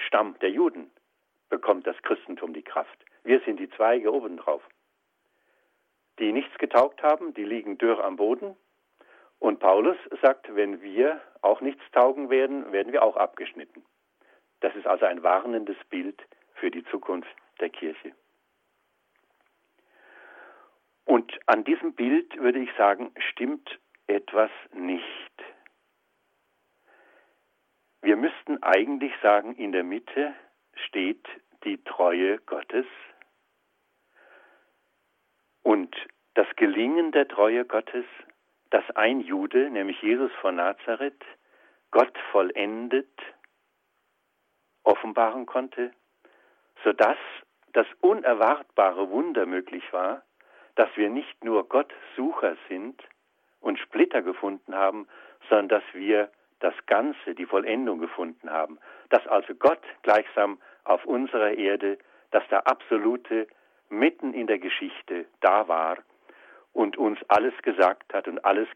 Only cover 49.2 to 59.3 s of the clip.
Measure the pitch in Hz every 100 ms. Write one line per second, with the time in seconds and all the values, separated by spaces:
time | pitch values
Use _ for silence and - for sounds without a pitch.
49.2 | 170 127 90 90 90 87 - 90 92 135
50.2 | _ _ _ _ _ - 107 104 104 131
51.2 | - - 113 107 - 131 147 - - -
52.2 | 147 - 95 80 - 92 120 - - _
53.2 | _ _ _ _ 113 98 - - 120 120
54.2 | 92 - 98 95 - 95 98 107 98 -
55.2 | - _ - 110 98 104 - 92 98 104
56.2 | 104 _ _ _ 90 - - 104 143 -
57.2 | 95 87 87 98 110 117 120 85 82 -
58.2 | 85 82 78 80 78 78 - - - 123
59.2 | -